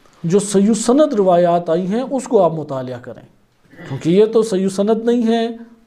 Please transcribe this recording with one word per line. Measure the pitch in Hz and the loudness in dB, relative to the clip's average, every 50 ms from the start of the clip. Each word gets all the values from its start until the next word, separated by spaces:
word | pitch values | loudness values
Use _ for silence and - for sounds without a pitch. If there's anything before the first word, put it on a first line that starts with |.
| _ _ _ _ - | _ _ _ _ -4
جو | 165 175 202 | 0 0 0
صحیح | 196 - - 196 196 214 226 | 0 2 0 2 2 2 2
سند | - - - 254 294 311 294 269 | 0 0 0 2 4 4 2 2
روایات | 208 196 185 175 175 175 170 170 175 170 160 | 0 2 4 4 4 4 4 2 0 0 0
آئی | 160 175 190 | -2 -2 -2
ہیں، | 175 208 233 269 | -2 -4 -4 -4
اس | 262 277 254 - | -4 -6 -6 -6
کو | - 269 202 180 | -4 -2 0 0
آپ | 165 160 | 0 -2
مطالعہ | 156 147 147 139 131 127 127 123 117 - | -4 -8 -8 -8 -8 -8 -10 -12 -14 -14
کریں، | 127 110 - - _ _ _ _ _ _ _ _ _ - - - - | -16 -18 -18 -20 _ _ _ _ _ _ _ _ _ -20 -20 -14 -12
کیونکہ | 139 123 - 156 | -12 -6 -2 2
یہ | 175 196 220 | 4 4 4
تو | 214 220 233 214 | 4 4 0 0
صحیح | - 185 180 190 196 | 0 -2 -2 -2 -2
سند | 190 - 202 214 226 220 226 | -2 -2 0 0 0 0 0
نہیں | 240 240 247 220 | 0 0 0 0
ہے | 226 233 226 226 233 226 - - - - _ _ | 0 0 0 -2 -4 -6 -10 -16 -20 -20 _ _